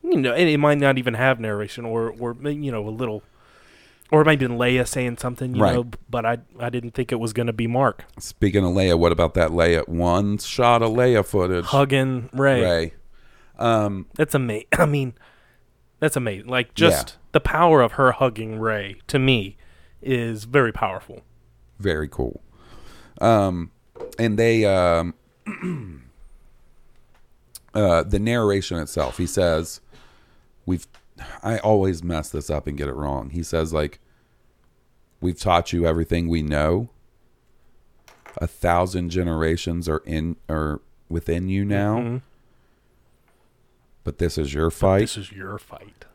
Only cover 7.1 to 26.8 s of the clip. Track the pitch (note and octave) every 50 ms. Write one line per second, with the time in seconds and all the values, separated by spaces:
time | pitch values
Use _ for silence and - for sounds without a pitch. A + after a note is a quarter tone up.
7.1 | B2+ A2+ A2+ A2+ G#2+ A#2 A#2+ A#2 A2 G#2+ A#2 A2+ A#2+ B2+ C#3 A#2+ - - - -
8.1 | - - - - - _ - G2+ F#2 G2+ F#2+ F2 F2 F#2+ F#2+ F#2 E2+ E2 E2+ E2+
9.1 | E2+ D#2+ E2+ E2 - F#2 E2 D#2+ E2 E2+ E2 E2+ E2+ E2 - - E2+ E2+ F2 F2
10.1 | F2 F#2 G2+ G2+ G#2 G#2+ - - - - B2 A#2+ A#2+ A#2 A2+ A2+ A2 A#2+ B2 B2+
11.1 | A#2+ G#2+ G2 - - G2+ F2+ F2+ F#2 F2 F2 - - C#3 C#3+ C#3 C#3 C3+ C3 C3
12.1 | C3 B2 A#2 B2+ - B2+ C#3 C#3 C3+ B2 A#2 F#2 E2+ E2 E2 E2 - - - -
13.1 | - - - - - - - - _ - - A#2 A2+ A2 G#2 G#2 G2+ F#2+ - -
14.1 | - - D#3 D3+ - C#3+ B2+ A#2+ G#2+ G#2+ - _ - - F3 D3+ D3 C#3+ C3+ B2+
15.1 | A#2+ _ - - _ _ _ _ _ _ _ _ _ _ _ _ _ _ D3+ D#3
16.1 | - C#3+ B2 A2+ G2 G2 G#2+ A#2+ B2+ B2+ B2 - - - E3+ E3+ E3 C#2 - -
17.1 | - - - - - D#3 - - - D#3 E3+ E3+ D#3+ C#3+ A#2+ A2+ - - C#3 B2+
18.1 | A#2+ - C#3 B2+ A2+ G#2+ A2 A2 A2 A2 A2 A2+ A2 G#2 G2 G2 F#2+ - - -
19.1 | - C3+ C3 C3+ C3 A2+ F#2+ G2 G#2 - - - - - - - _ - - C3+
20.1 | C3 A#2+ A#2 A#2 A2+ G#2+ G#2 A#2 B2+ C#3+ B2+ A2+ G#2+ - A#2 G2 F#2+ F#2 - -
21.1 | - - - _ _ _ _ _ _ _ - _ _ - G2 G2 E2 D#2 D#2 C#2+
22.1 | - - B1+ A#1+ G1+ - - - _ - - - - - - - - - - -
23.1 | - - - A2+ A#2 G#2+ G2 F#2+ F2+ F2 E2+ - _ _ _ _ _ - - -
24.1 | - - A#2 A2+ G#2 G#2 A2+ A#2 A2+ A2+ G#2+ G2+ F#2+ F#2 F2+ F2 E2+ E2 E2 F2
25.1 | - _ _ _ _ _ _ G#3+ F#3+ - - F3+ F3 C#3+ A2+ F#2 E2 C2 B1 B1
26.1 | _ - - - - - - - - - - - - -